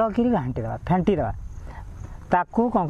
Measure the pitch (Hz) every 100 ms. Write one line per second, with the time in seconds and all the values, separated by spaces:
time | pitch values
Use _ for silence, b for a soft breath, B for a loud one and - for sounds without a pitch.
0 | 220 202 240 214 127 120 110 113 - 180
1 | 170 175 113 - - - B B - -
2 | - - - 180 175 - 240 226